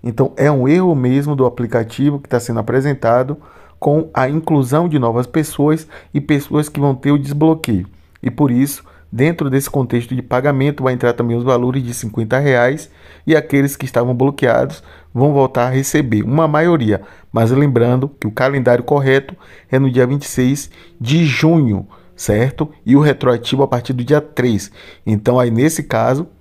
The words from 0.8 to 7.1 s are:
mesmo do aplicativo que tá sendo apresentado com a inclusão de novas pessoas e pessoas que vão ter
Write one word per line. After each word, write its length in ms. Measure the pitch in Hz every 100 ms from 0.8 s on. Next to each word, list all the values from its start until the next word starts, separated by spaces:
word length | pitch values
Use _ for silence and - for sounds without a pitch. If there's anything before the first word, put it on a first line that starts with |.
| 185 151
mesmo 400 | 123 135 143 143
do 100 | 127
aplicativo 720 | - 117 120 113 - 143 143
que 80 | -
tá 120 | 123
sendo 200 | - 117
apresentado 760 | 107 123 139 135 117 120 131 151 - - - -
com 300 | 147 151 160
a 160 | - 131
inclusão 600 | 151 165 156 123 147 175
de 80 | 151
novas 300 | 120 117 123
pessoas 600 | 160 151 - 147 156 160 - -
e 80 | -
pessoas 480 | 139 143 143 147 151
que 120 | -
vão 160 | 143 131
ter 160 | 143